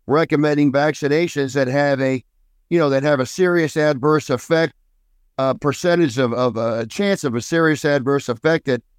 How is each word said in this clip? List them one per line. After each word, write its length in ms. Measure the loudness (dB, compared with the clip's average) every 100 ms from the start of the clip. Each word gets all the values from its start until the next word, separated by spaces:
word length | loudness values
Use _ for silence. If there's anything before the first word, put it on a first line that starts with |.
| -2
recommending 640 | 0 2 2 2 2 2
vaccinations 840 | 2 0 0 0 0 0 -2 -4
that 140 | -2 0
have 320 | 0 0 0
a, 240 | 0 -2 -6 _ _ _ -2
you 80 | 0
know, 100 | 2
that 140 | 2
have 180 | 2 0
a 60 | 0
serious 500 | 0 0 2 0 0
adverse 540 | 0 0 2 0 0
effect, 420 | -4 0 0 0 _ _ _ _ _ _ -4
uh, 140 | -2
percentage 600 | -2 -4 -2 0 2 2 0
of, 160 | 0
of, 240 | 0 -2 -2
uh, 220 | -4 -4
a 80 | -6
chance 380 | -4 -2 -2
of 100 | -2
a 60 | -4
serious 440 | -2 0 2 2
adverse 440 | 0 0 0 -2 -2
effect 400 | -2 0 0 0
at, 120 | -4 -4